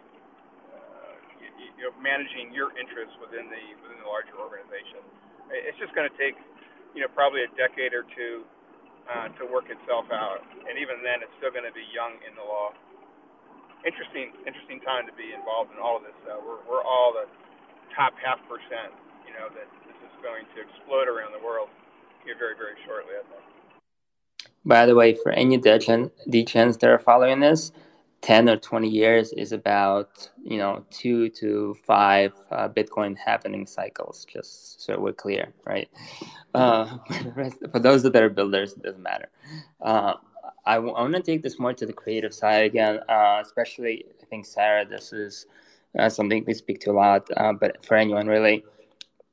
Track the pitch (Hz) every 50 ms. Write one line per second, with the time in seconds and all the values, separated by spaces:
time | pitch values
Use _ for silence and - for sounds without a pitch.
0 | _ _ _ _ _ _ _ _ _ _ _ _ _ - - - - - - -
1 | - - - - - - _ _ - - - - 123 123 - - 127 127 123 127
2 | 135 135 139 139 143 131 123 127 120 120 120 139 139 - - 131 123 - - 120
3 | 113 107 - - 117 110 117 117 117 113 113 113 107 107 107 107 113 113 120 117
4 | 110 104 104 107 110 - 104 101 107 107 107 98 98 - 98 98 104 - - -
5 | - - _ _ _ _ _ - - - 139 123 - 151 - - 208 - - 175
6 | 151 139 - - 139 139 127 - - - _ _ - - _ - - _ - 147
7 | 139 127 - 143 143 143 135 135 123 117 - 127 127 123 - 143 131 123 120 120
8 | 120 - - 127 120 117 117 113 113 - _ _ _ _ _ _ _ _ _ _
9 | _ - 120 117 113 110 - - 127 123 127 127 - - 117 - - - 120 117
10 | 113 117 120 107 110 101 98 98 - - - - - - 120 135 147 131 127 120
11 | 123 123 123 120 113 107 - - 139 131 123 123 120 113 104 113 113 107 110 113
12 | 117 117 113 107 107 110 107 110 104 104 104 104 104 104 104 - _ _ - -
13 | - - _ _ _ _ _ _ _ _ - - - _ _ _ - 165 165 -
14 | 170 - - 139 131 117 - - 127 135 135 - - - 135 127 - 131 131 123
15 | 117 113 107 117 113 110 110 104 113 113 110 113 110 104 104 107 113 120 117 110
16 | 107 104 101 - - 110 107 107 107 113 113 110 - 117 123 127 - 127 127 127
17 | 123 123 113 113 104 - - - - - _ _ _ _ _ _ _ - - 147
18 | 139 131 - - - 131 127 - - - 120 117 - - 123 117 110 98 - -
19 | - - - - - - 113 110 110 107 104 107 104 101 _ - 101 107 113 -
20 | 117 113 - - 120 120 117 113 113 - - 113 107 - - - - 143 135 135
21 | 131 127 117 113 110 107 107 107 110 117 117 113 107 104 - _ _ _ _ _
22 | _ _ _ _ _ 120 117 117 120 113 110 107 110 104 104 - - 101 110 107
23 | - - 98 104 101 - 101 98 - - - _ _ _ _ _ _ _ _ _
24 | _ _ _ _ _ _ _ - - - _ _ - - 120 117 120 120 120 120
25 | 117 113 110 - - - - - 127 131 131 127 127 107 110 113 110 - 113 117
26 | 131 - - _ - - 120 113 117 - - 117 117 120 117 - - 120 120 117
27 | - - 120 123 127 131 131 139 143 147 165 160 - - - - - _ _ _
28 | _ _ _ _ - - 110 110 120 120 110 104 - - - 113 110 110 110 107
29 | 110 113 113 113 110 110 - - 107 - 113 104 - 101 101 101 101 98 98 101
30 | 104 - _ - - - _ - - - 113 104 101 98 98 - 101 _ - -
31 | - 123 120 117 113 113 - - 110 104 104 104 104 101 101 - - - 107 101
32 | 104 98 98 98 98 98 - - - - - - 104 104 107 110 107 - - 107
33 | 104 101 98 - - 113 110 - - 101 101 98 98 - - - 95 101 - -
34 | - - - - - - - - - - - - - - - - - - 101 95
35 | 98 98 98 - - 101 101 95 - - - _ - - 101 98 - - _ -
36 | - - - - - - - - - _ - 127 127 123 113 110 110 107 127 123
37 | - - 123 - 123 123 120 135 139 127 127 - - - - 123 117 131 139 131
38 | 120 135 131 120 110 107 101 98 98 101 98 95 101 101 - - - 98 95 92
39 | 90 90 90 - - - _ _ - 147 156 156 - _ _ _ - 110 110 107
40 | 101 101 - - _ _ _ - - - - _ - 107 113 117 113 120 107 117
41 | 120 135 170 185 180 - 160 160 160 135 123 - 127 123 123 - 117 110 113 -
42 | - 110 110 113 110 104 - - - 107 107 107 110 107 107 117 110 107 107 110
43 | - - 117 107 107 104 104 107 104 - - - 117 - - - 123 117 113 117
44 | - - _ _ _ - 110 107 98 - - 104 104 107 104 104 104 101 104 101
45 | - - - 107 104 101 - - - _ _ _ _ _ _ _ _ _ - -
46 | 107 113 - - 107 101 110 110 110 - 113 104 - - 98 - - 101 104 98
47 | 101 101 101 98 - - - - 107 110 104 98 104 98 - - - - 113 107
48 | 110 107 104 104 104 107 107 107 110 107 107 107 - - _ _ _ _ _ -
49 | - _ _ _ _ _